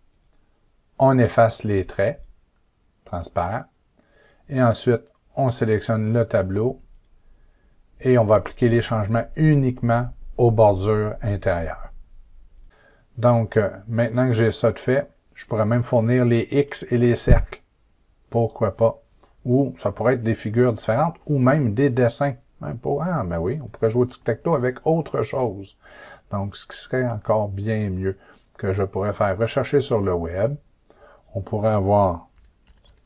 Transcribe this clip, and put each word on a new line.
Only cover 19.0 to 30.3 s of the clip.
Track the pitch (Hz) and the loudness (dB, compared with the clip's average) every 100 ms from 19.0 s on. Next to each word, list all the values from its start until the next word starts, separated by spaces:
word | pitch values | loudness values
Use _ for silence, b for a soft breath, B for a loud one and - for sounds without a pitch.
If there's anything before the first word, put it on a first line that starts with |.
| _ b b b | _ b b b
Ou | 123 127 135 127 | 0 0 0 -4
ça | 101 | -6
pourrait | - 110 | -2 0
être | 123 | 0
des | 113 | -2
figures | 107 110 110 123 | -4 -2 0 2
différentes, | 107 - 117 165 - - | 0 -2 0 -2 -4 -4
ou | 143 | 0
même | 127 151 123 | 2 2 0
des | 104 143 | 2 2
dessins. | 123 120 - 143 - _ - | 2 0 0 -4 -6 _ -14
Même | - 123 | -12 -8
pas, | 143 143 | -4 -4
ah, | 175 160 | -2 -4
ben | 90 82 | -4 -4
oui, | 87 151 | -4 -4
on | 113 | -8
pourrait | - 113 | -2 0
jouer | 117 | 2
au | 127 | 0
tic-tac-toe | - - 110 170 | -2 -6 -4 -2
avec | 151 123 127 | 0 -2 -4
autre | 156 165 151 139 | -2 -2 -2 -4
chose. | 123 135 120 98 98 _ B B B B - | -4 -2 -4 -6 -14 _ B B B B -10
Donc, | 101 98 - | -8 -8 -10
ce | - | -10
qui | - | -8
serait | - 131 123 | -4 -2 -2
encore | 107 - 107 104 | -4 -2 0 -2
bien | 98 104 110 104 | -4 -4 -2 -2
mieux | 92 95 95 b b b - | -4 -4 -6 b b b -8
que | 101 | -4
je | 95 | -2
pourrais | 95 95 101 | -2 -2 -4
faire | 95 104 95 | 0 -2 0
rechercher | 117 139 123 143 | -2 -2 0 0
sur | 131 113 | 2 0
le | 98 | 0
web, | 87 85 | -2 -4